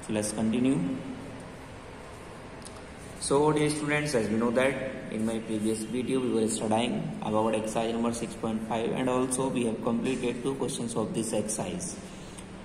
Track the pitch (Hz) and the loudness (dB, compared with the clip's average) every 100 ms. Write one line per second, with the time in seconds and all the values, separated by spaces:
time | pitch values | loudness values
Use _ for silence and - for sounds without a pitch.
0 | - 107 107 - 110 123 131 147 - - | -2 -2 0 0 2 4 4 4 2 -2
1 | - - - - - - - - - - | -6 -10 -10 -12 -12 -14 -14 -14 -14 -14
2 | - - - - - - - - - - | -14 -14 -14 -14 -14 -14 -14 -14 -14 -14
3 | - - - 143 151 151 151 151 147 147 | -14 -8 2 4 6 6 4 2 2 0
4 | 147 120 104 110 120 117 131 135 - - | 2 2 2 2 4 4 4 2 -4 -6
5 | - 113 110 113 110 110 107 110 107 120 | -6 -2 0 -2 -2 0 2 0 -2 -2
6 | 120 131 123 110 110 - 110 110 120 - | 0 2 2 4 2 2 2 2 2 0
7 | - - - 107 113 110 107 117 113 117 | -2 -4 0 2 4 2 0 0 0 2
8 | 117 117 113 - 113 110 113 117 117 - | 0 0 -4 -4 -2 -2 0 0 0 2
9 | 127 127 127 131 135 127 117 107 123 117 | 2 2 2 2 2 2 0 2 2 2
10 | 127 131 123 117 139 135 123 - 117 120 | 2 2 0 0 -2 0 -2 -2 -2 0
11 | 101 113 107 110 101 - 95 87 - - | 0 0 0 0 0 -2 -2 -4 -6 -8
12 | - - - - - - | -10 -12 -12 -14 -14 -14